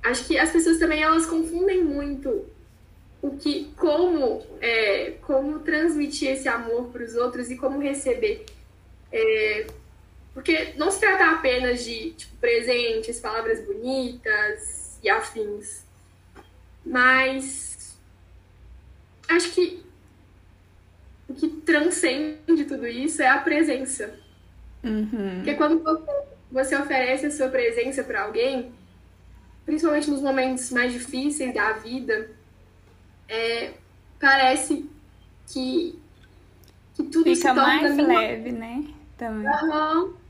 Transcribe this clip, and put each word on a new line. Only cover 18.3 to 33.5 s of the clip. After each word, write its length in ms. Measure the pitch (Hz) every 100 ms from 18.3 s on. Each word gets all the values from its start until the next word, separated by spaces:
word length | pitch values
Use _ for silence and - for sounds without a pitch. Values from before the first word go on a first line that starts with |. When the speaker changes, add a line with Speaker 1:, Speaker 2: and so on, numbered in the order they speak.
| - - - - - - - - - -
Speaker 1:
acho 240 | 330 -
que 320 | - 359 - - - - _ - - - - _ - - - - - -
o 60 |
que 140 | 262 320
transcende 1120 | - - 311 320 349 320 262 311 302 - 330 277
tudo 220 | 269 240
isso 340 | 233 285 -
é 60 | 262
a 120 | 262
presença. 760 | - 302 311 262 262 - 214 - - - - - - -
Speaker 2:
Uhum. 520 | 226 214 214 233 196 185
Speaker 1:
Porque 180 | 190 294
quando 280 | 302 330
você, 280 | - - - 571 - - -
você 240 | 254 269 277
oferece 500 | 294 269 254 277 302
a 60 |
sua 180 | 285 262
presença 540 | 254 233 226 240 269
pra 200 | 247 214
alguém, 480 | 208 220 247 262 - - - - - - - - - - -
principalmente 440 | 302 330 294 294
nos 120 | 277
momentos 500 | 277 269 262 254 -
mais 220 | 240 247
difíceis 600 | 240 - 254 285 294 262
da 200 | - 208
vida, 580 | 214 226 254 247 226 220 - - - - - - - - - -
é, 460 | 226 226